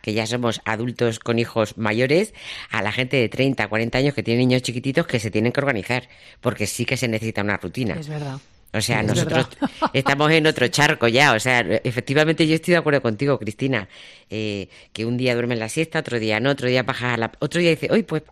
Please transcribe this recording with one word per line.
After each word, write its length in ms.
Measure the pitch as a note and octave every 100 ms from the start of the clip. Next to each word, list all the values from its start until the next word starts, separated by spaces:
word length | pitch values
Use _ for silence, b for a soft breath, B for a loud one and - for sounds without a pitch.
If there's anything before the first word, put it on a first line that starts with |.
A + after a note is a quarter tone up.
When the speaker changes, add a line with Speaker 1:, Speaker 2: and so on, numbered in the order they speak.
Speaker 1:
que 120 | -
ya 120 | G#2+ A2
somos 360 | B2 A#2+ G#2+ -
adultos 540 | G#2+ B2 A#2 A#2+ A2
con 180 | - A#2
hijos 400 | A#2 A#2+ G#2+ -
mayores, 560 | A2 G#2+ C3 D#3 - B B B B
a 100 | A2
la 100 | G2+
gente 260 | A2 B2+ C#3
de 120 | A2
treinta, 380 | - C3+ C3 G#2+
cuarenta 300 | A2 A#2 B2+
años 160 | C#3
que 100 | C#3
tiene 160 | G#2 A#2
niños 220 | B2+ B2+
chiquititos 440 | B2+ A#2+ B2+ C3+ E3+
que 120 | B2
se 100 | G#2
tienen 200 | G2+ A2+
que 80 | C3
organizar, 480 | C#3 A#2 F2+ B2 - B B B
porque 260 | C3 - G#2
sí 200 | - A#2+
que 100 | C3
se 100 | B2
necesita 320 | A2 A2+ G#2
una 160 | G#2 G2
rutina. 380 | F2+ G2+ A#2+ E2+
Speaker 2:
Es 120 | C#3+
verdad. 320 | D3+ C#3+ C3+ - - _
Speaker 1:
O 60 | G#2+
sea, 200 | G#2+ A2+
Speaker 2:
Es 60 | A2
Speaker 1:
nosotros 400 | - E3 - C3 -
Speaker 2:
verdad. 100 | C#4+ -
<laughs> 140 | D#4
Speaker 1:
estamos 380 | C3+ C3 C#3+ D3+
en 160 | D#3+ D#3
otro 200 | D#3 B2
charco 380 | - D3 D#3 A#2
ya. 240 | A#2 C#3+
O 60 | A2+
sea, 200 | B2+ B2 F#2+ G#2+
efectivamente 640 | - A#2 A#2+ C#3 D#3 D#3+ D#3+
yo 80 | D#3+
estoy 160 | E3+
de 40 | F3
acuerdo 240 | D3+ C#3+
contigo, 360 | A#2+ G#2+ C#3 C3
Cristina, 500 | G#2 - C3+ B2 G2 B B B _
eh, 400 | G#2+ G#2+ G2+ F#2 B B
que 120 | - A2+
un 120 | B2
día 160 | B2+
duermes 260 | A#2+ A#2+ A#2+
la 80 | A2+
siesta, 300 | - D#3+ D#3+
otro 200 | - A#2+
día 200 | A2 G#2+
no, 120 | C3
otro 160 | C#3+ B2
día 140 | B2+
bajas 300 | B2 B2+ B2 A#2+
a 20 |
la, 140 | A2+ -
otro 200 | D3 E3+
día 120 | F3
dices, 180 | D#3+ C3
"Uy, 120 | G#3
pues 200 | - D#3 -